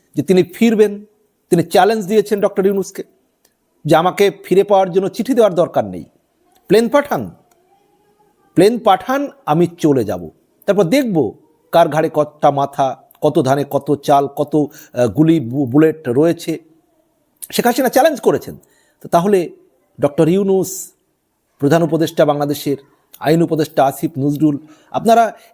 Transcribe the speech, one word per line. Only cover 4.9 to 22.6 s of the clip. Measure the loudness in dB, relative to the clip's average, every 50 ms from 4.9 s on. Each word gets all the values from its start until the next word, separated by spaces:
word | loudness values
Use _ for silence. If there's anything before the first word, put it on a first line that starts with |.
জন্য | 0 -2 -2 -2
চিঠি | -6 -6 -4 -2 0
দেওয়ার | 2 2 2 2
দরকার | 0 -2 -2 -2 -4 -4
নেই, | -4 -8 -14 -14 -18 _ _ _ _ _ _ _ _ _ _ _ 0
প্লেন | 2 2 2 2
পাঠান, | 0 0 -2 -2 -6 -6 -8 -10 -14 _ _ _ _ _ _ _ _ _ _ _ _ _ _ _ _ _ _ _ _ _ _ _ 0
প্লেন | 2 2 2 2 0
পাঠান, | 0 0 0 0 0 -4 -4 -4 -4 -6 -10 _ -4
আমি | -2 0 0 0 -2
চলে | -2 -2 0 0 2 0 0
যাব, | -4 -6 -8 -10 -14 -18 _ _ _ _ _ -4
তারপর | -2 0 0 0
দেখব | 0 0 0 0 0 -2 -2 -2 -2 -6 _ _ _ _ _ _ -2
কার | 2 2 2 2
ঘাড়ে | 2 -2 -2 -2 -2
কতটা | -2 -4 -4 -4 0 0 0
মাথা, | 2 0 -4 -4 -2 -4 -4 -4 -4 -8 _ _ _ -4
কত | -2 0 0 0
ধানে | 0 0 0 -2 -2 -4
কত | -6 -6 -2 -2 -4 -4 0
চাল, | 2 2 2 2 -2
কত, | -4 -6 -6 -2 -2
আহ, | -2 -2 -2 -6 -16 -20 -12 -4 -2 -2 -2
গুলি | 2 2 2 2 2 0
বু-, | 0 -4 -4 -4 -4
বুলেট | 0 2 4 4 2 2 -2 -6 -4
রয়েছে। | 0 0 2 0 0 -4 -6 -10 -10 -10 _ _ _ _ _ _ _ _ _ _ _ _ _ _ _ -20 -18 -12
শেখ | -6 -2 -2
হাসিনা | -2 0 0 -2 0
চ্যালেঞ্জ | 2 2 2 2 0 0
করেছেন। | -2 0 0 -2 -4 -8 -18 -18 _ _ _ _ _ _ _ _
তো | -10 -2
তাহলে | -2 0 2 2 0 0 0 -2 -10 _ _ _ _ _ _ _ _ -4
ডক্টর | -4 -2 0 2 2 2
ইউনূস, | 2 0 0 0 0 0 -2 -4 -8 -14 -14 -18 _ _ _ _ _ _ _ _ _ _ _ _ _ -2
প্রধান | 0 2 2 2 0
উপদেষ্টা | 0 0 -2 -2 -2 0 0 0
বাংলাদেশের, | 0 0 -2 -2 -4 -4 -6